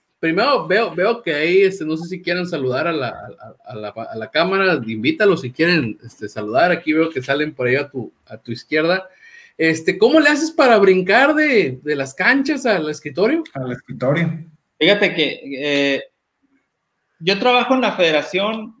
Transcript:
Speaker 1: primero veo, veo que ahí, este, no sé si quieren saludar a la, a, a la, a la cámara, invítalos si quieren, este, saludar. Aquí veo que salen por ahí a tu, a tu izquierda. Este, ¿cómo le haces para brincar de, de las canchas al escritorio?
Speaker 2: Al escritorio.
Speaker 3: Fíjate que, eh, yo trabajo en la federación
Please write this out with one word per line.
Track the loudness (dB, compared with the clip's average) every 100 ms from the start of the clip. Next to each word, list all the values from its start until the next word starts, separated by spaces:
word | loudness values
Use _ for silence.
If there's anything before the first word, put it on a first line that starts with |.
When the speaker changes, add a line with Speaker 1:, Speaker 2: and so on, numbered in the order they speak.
| _ _
Speaker 1:
primero | -2 0 2 0 0
veo, | 0 0
veo | -2 -2 -2
que | -4
ahí, | -2 2 4
este, | 2 0
no | -6 -6
sé | -6
si | -10
quieren | -6 -4 -4
saludar | -4 -2 -2 -2
a |
la, | -4 -6
a, | -8 -16 -18 -20 -20 -18
a |
la, | -14 -12
a | -12 -12 -12
la | -4
cámara, | -2 0 0 0 0 -4
invítalos | -2 -2 2 2 2
si | -4
quieren, | -2 2 2 -2 -8
este, | -16 -14 -12
saludar. | -8 -2 0 2
Aquí | 0 0
veo | 0 0
que | -4
salen | -4 -2 -2
por | -4 -2
ahí | 0
a | -2
tu, | -10 -12 _ _
a | -18
tu | -12
izquierda. | -12 -4 -2 0 -2 -4 _ -20 -20 -20 -2
Este, | 0 0 -2 2
¿cómo | 4 6
le | 4
haces | 2 0
para | 2 4 6
brincar | 6 4 4 4 4
de, | 4 2 2 2 -4
de | -4 -4
las | -4
canchas | -2 0 2 0 -2 0
al | 0 -2
escritorio? | -6 -8 0 0 0 -4
Speaker 2:
Al | -10 -8
escritorio. | -10 -12 -4 0 0 0 -4 -12 _ _ _
Speaker 3:
Fíjate | 2 2 0
que, | 0 -4 -4
eh, | -12 -8 -2 0 0 -2 -6 _ _ _ _ _ _ _ _ _ _ _
yo | -2 2
trabajo | 4 2 2
en | 2
la | 0
federación | 2 2 2 0 -4 -4 -6 -10 -6